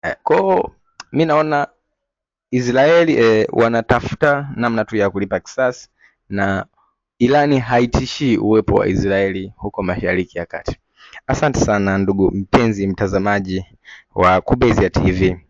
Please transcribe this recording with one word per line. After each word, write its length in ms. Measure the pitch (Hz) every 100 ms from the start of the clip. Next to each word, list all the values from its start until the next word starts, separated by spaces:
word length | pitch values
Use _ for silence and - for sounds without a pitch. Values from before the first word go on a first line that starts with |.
Eh, 140 | - -
ko, 480 | - 160 190 185 - _ _ _ -
mi 140 | 135 160
naona 420 | 151 156 147 143 _ _ _ _ _ _ _ _
Israeli, 680 | 127 123 127 147 170 165 131
eh, 300 | 117 110 -
wanatafuta 1000 | - 113 117 113 120 90 - 151 143 143 113
namna 300 | 120 110 107
tu 100 | 110
ya 120 | 101
kulipa 300 | 98 98 95
kisasi 500 | - - 127 123 - _ _ _ _
na 360 | 98 98 95 - _ _ _ _ _
Irani 400 | 120 143 147 139
haitishii 760 | 117 123 120 110 127 - 139 107
uwepo 380 | 101 110 - 101
wa 120 | 101
Israeli 680 | 95 98 98 98 95 95 -
huko 280 | 104 -
Mashariki 540 | 92 90 90 92 87 85
ya 80 | 85
Kati. 320 | 82 - - _ _ - - -
Asante 320 | 131 147 127
sana 380 | 113 104 98 98
ndugu 340 | 98 98 92
mpenzi 560 | 98 95 - 117 101 98
mtazamaji 800 | 92 98 95 101 101 95 95 92 _ - - _ -
wa 260 | 90 92
Kubesia 480 | - 127 127 98 98
T 220 | - 95
V. 260 | 92 92 90